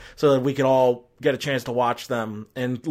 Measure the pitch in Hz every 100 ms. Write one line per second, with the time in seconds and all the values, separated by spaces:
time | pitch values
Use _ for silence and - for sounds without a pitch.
0 | - - 147 135 131 139 131 131 127 123
1 | - - 131 127 147 135 123 120 120 120
2 | - 120 110 107 107 - 123 123 160